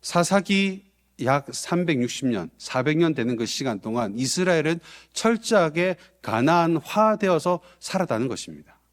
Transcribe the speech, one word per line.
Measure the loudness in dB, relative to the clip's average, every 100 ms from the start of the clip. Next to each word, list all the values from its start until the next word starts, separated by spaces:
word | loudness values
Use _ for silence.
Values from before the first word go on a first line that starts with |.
사사기 | -2 0 2 2 2 2 2 -4 _ _ _ _
약 | 0 0 0
삼백육십 | -12 -4 -2 0 0 -2 -2 -2
년, | -2 -6 _
사백 | -6 -2 0 2
년 | 2
되는 | 2 -2 -2
그 | -4
시간 | -4 -4 -4
동안 | -4 -4 -4 -2
이스라엘은 | -4 0 2 2 2 -4 -6 -20 -14
철저하게 | -2 0 0 2 2 4 0 -2 -2 -10 _
가나안화되어서 | -4 0 4 4 4 0 -2 2 2 2 2 2 2 -2 -4 _
살았다는 | -6 -4 -2 -2 -2
것입니다. | -6 -10 -16 -20 _ _